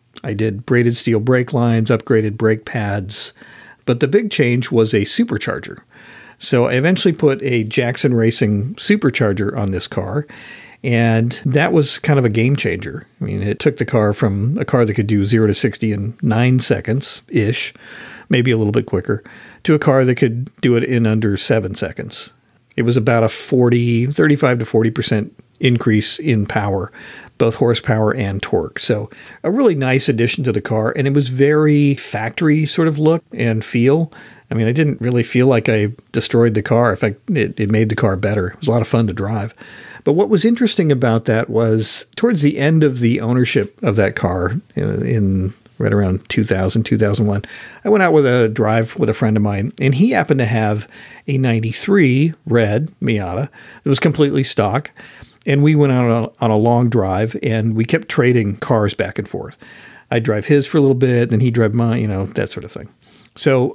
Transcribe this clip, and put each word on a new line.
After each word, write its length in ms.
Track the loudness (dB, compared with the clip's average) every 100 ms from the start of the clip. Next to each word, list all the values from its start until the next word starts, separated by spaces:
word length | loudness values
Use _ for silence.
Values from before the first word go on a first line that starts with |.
| _ -14
I 100 | -8
did 320 | -4 -4 -4 0
braided 320 | 2 2 0
steel 220 | 0 0
brake 340 | 2 0 0
lines, 380 | 0 2 2 2
upgraded 440 | 0 2 2 0 0
brake 300 | 0 0 -4
pads. 680 | -6 -4 -6 -8 -10 -14 -16 -20 -20 -20 -10 -4
But 140 | 0
the 80 | 2
big 240 | 0 0
change 400 | 0 0 0 0
was 200 | 0 2
a 100 | 0
supercharger. 800 | 0 -2 -2 -2 -6 -8 -10 -18 _ -20 -20 -20 -20 -10
So 260 | -2 2 2
I 80 |
eventually 400 | 2 2 2 0
put 300 | 2 0 0
a 200 | -2 -2 0
Jackson 500 | -2 -2 0 0 2
Racing 580 | 2 2 0 0 -2 -6
supercharger 800 | -2 0 0 0 0 0 -4 -2
on 140 | -4
this 160 | -4 -6
car, 400 | -8 -4 -6 -6 -14 -20 -20 -20 -8
and 560 | 0 2 2 2 0 -2 -2
that 280 | 0 2
was 260 | 2 0 -2
kind 180 | 0 2
of 80 | 2
a 40 |
game 260 | 2 0 0
changer. 500 | -2 -4 -8 -12 -14 -10
I 20 |
mean, 200 | -6 -4
it 160 | -4 0
took 180 | -2 -2
the 80 | -2
car 280 | 0 0
from 440 | 0 -2 0 -2 -2
a 80 | 0
car 180 | 0
that 120 | 2 0
could 100 | 0
do 200 | 0 2
zero 200 | 2 2
to 80 |
sixty 380 | 2 0 -2 -4
in 240 | -4 -6 -4
nine 340 | -2 2 2 2
seconds-ish, 1120 | 0 -2 -2 -4 -4 -12 -4 -2 0 -2 -6 -12 -20 -20 -20 -14 -2
maybe 200 | 0 2
a 80 | 2
little 140 | 2
bit 160 | 0 -2
quicker, 360 | -4 -2 -6 -6 -20 -20 -8 0
to 80 |
a 60 | 2
car 260 | 4 4 4
that 100 | 2
could 340 | 0 -2 -8 -2
do 160 | 2 2
it 80 | 2
in 200 | 0 2
under 300 | 2 0 -2
seven 400 | 0 -2 -2 -6
seconds. 540 | -8 -8 -12 -12 -16 _ _ _ _ -4
It 60 |
was 120 | 0 2
about 300 | 2 2 0
a 40 |
forty, 760 | -2 -2 2 2 2 2 0 0
thirty-five 540 | 0 2 2 2 0
to 60 | 0
forty 260 | 0 0
percent 440 | -2 -2 -2 -4 _ -20 -2
increase 600 | 0 2 2 0 0 -4
in 260 | -2 -2 0
power, 440 | -2 -2 -4 -6 -12 -20 -20 -12 -2
both 180 | -2 0
horsepower 600 | 0 0 0 0 0 0
and 260 | -4 -4
torque. 380 | -4 -4 -4 -6
So 300 | -4 -4 -4 -16 -20 -8
a 80 | -4
really 240 | 0 2 2
nice 320 | 0 0 0
addition 380 | 0 0 -2 -2
to 80 |
the 80 | -4
car, 320 | -2 -2 -2 -2
and 100 | 0
it 80 |
was 140 | 0 0
very 680 | 2 2 4 4 4 2 0
factory 720 | -6 -8 -6 -2 0 2 0
sort 220 | 0 0
of 100 | 2
look 240 | 2 0 -4
and 320 | -4 -2 -2 -2
feel. 480 | 0 2 2 -2 -8 -20 -20 -6
I 40 |
mean, 140 | -2 0
I 40 |
didn't 300 | 0 0 -2
really 220 | -2 0
feel 240 | 0 2 4
like 200 | 4 2
I 240 | 0 0 -4 _
destroyed 400 | -4 0 2 2
the 80 | 2
car. 300 | 0 2 2
In 40 | 0
fact, 340 | -2 -4 -4
it, 280 | -2 -2 -2
it 100 | 0
made 200 | 2 0
the 60 | 0
car 200 | 0 0
better. 360 | -2 -2 -4
It 80 | -4
was 100 | 0
a 20 |
lot 100 | 0
of 60 | 0
fun 200 | 0 0
to 60 |
drive. 400 | -2 -4 -4 -6 -12 -20 -20 -20 -6 0
But 80 |
what 160 | 0 2
was 160 | 2 2
interesting 480 | 2 0 2 2
about 320 | 2 2 0 0
that 240 | 0 0
was 560 | 0 2 2 0 -6 -8 -2
towards 260 | 0 2
the 160 | 0 2
end 280 | 2 4 2
of 160 | 2
the 180 | 0 0
ownership 580 | 0 2 2 0 -2 -4
of 140 | -2 2
that 180 | 2 2
car, 400 | -2 0 -2 -4 -6 -6
in, 280 | -4 -2 -2
in 480 | 0 0 0 -2 -6 _ -8
right 160 | -4
around 340 | 0 0 -2 -4
two 160 | -2 0
thousand, 380 | 0 0 -2
two 140 | -2 0
thousand 280 | 0 0 -2
one, 180 | -2 -6 -18 -20 -8
I 60 | 0
went 140 | 2
out 100 | 4
with 120 | 4 4
a 220 | 2 2
drive 480 | 0 0 0 -2 -2
with 140 | -2
a 40 |
friend 220 | 0 0 0
of 80 |
mine, 300 | 0 -2 -4 -2
and 120 | -2
he 180 | 2 2
happened 280 | 2 0 0
to 60 | 0
have 420 | 0 0 -2 -6 -18 -20 -14 -4
a 100 | -2
ninety-three 960 | 0 0 -2 -4 0 4 4 4 0 -2 0
red 440 | 2 2 0 -2 -4
Miata. 480 | -4 -2 -4 -6 -8 -12 -20 -8
It 60 | -2
was 100 | 0
completely 460 | 0 2 0 0 -2
stock. 440 | -2 0 -2 -6 -18 -20 -20 -20 _ -2
And 180 | 2
we 100 | 4
went 200 | 4 2
out 160 | 2 2
on 140 | 0 -2
a, 180 | -2
on 80 | 0
a 60 | 2
long 320 | 4 2 2
drive, 460 | 0 0 -2 -2 -4
and 320 | -2 -2 0 -2
we 100 | 0
kept 240 | -2 -2
trading 480 | 0 2 2 0 -4
cars 360 | 0 0 0
back 240 | -2 -6 -6
and 100 | -8
forth. 300 | -10 -12 -18 -20 -20 -20 -18 -4
I'd 120 | -2
drive 220 | 0 -2 2
his 220 | 2 2
for 100 | 2
a 40 |
little 120 | 2
bit, 360 | 2 2 2 2
then 100 | 2
he'd 140 | 2
drive 200 | 2 0
mine, 280 | 2 0 0
you 60 | -2
know, 180 | -4 -4
that 260 | -4 -6
sort 140 | -8 -14
of 60 |
thing. 180 | -16 -18 _ _ -20 _ -4
So 360 | 0 2 0